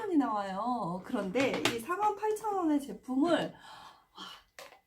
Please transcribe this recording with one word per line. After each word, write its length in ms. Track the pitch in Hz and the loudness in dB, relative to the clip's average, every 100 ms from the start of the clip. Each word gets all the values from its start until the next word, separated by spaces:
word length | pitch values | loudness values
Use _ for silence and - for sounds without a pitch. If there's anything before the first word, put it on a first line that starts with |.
원이 160 | 440 320 | 2 4
나와요. 840 | 240 208 196 190 233 247 175 180 | 4 0 -2 -2 -2 0 -2 -4
그런데 580 | - 240 196 220 269 - - | -4 -2 0 2 2 2 0
이 100 | 233 | -2
사만 360 | 233 359 427 403 | -2 0 0 2
팔천 380 | 427 427 440 | 0 0 -2
원의 260 | 392 330 294 | 0 2 2
제품을, 520 | 277 190 - 262 330 | 0 -8 -2 2 4
와, 920 | 330 - - - - - - _ - - - - - - - | 4 0 -8 -18 -20 -20 -20 _ -18 -16 -16 -20 -18 -18 -20